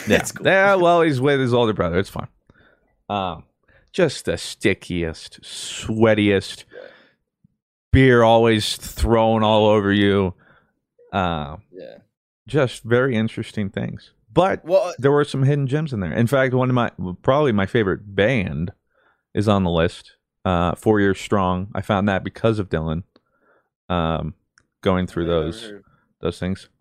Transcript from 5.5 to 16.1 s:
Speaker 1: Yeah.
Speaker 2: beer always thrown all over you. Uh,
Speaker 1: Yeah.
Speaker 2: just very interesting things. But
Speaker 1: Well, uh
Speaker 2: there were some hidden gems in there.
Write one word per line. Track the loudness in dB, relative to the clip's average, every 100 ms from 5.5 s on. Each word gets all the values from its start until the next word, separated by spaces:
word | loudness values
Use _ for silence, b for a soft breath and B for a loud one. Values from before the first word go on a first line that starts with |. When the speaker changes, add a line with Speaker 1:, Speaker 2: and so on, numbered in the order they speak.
| -16 -14 -12 -8 2 4 4 4 2 0 -10 -20
Speaker 1:
Yeah. | B B B B B _ _ _ _ _ _ _
Speaker 2:
beer | 4 6 6
always | 6 6 4 2 0 -8
thrown | -12 -4 0 2 2 2
all | 2 4 4
over | 4 2
you. | 2 4 2 0 -4 b b b b _ _ _
Uh, | -4 -4 -4 -8 -14 _
Speaker 1:
Yeah. | -20 -20 -20 _ _ _ _ -6
Speaker 2:
just | -2 -2 -4
very | -2 0 2
interesting | 0 -4 -6 -10 -8 -8
things. | -6 -8 -10 -18 _ _
But | 0 0 -2
Speaker 1:
Well, | -2 0
uh | 0 0
Speaker 2:
there | 2
were | 2
some | 0 0
hidden | 0 0 -2
gems | -4 -4
in | -6
there. | -4